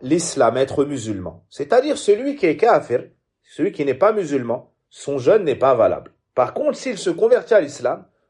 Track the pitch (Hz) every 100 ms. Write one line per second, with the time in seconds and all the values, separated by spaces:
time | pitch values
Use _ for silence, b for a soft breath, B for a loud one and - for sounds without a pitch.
0 | 127 170 - 135 117 131 135 - 139 139
1 | 110 98 87 80 _ - 120 240 294 247
2 | - 208 277 277 170 143 226 165 - -
3 | - _ _ _ _ - 180 - 139 120
4 | 208 214 160 139 120 123 - _ _ -
5 | - 139 123 214 165 120 131 120 98 85
6 | - _ _ - 123 - 294 - 262 202
7 | 185 165 226 240 - 214 147 - 123 160
8 | - _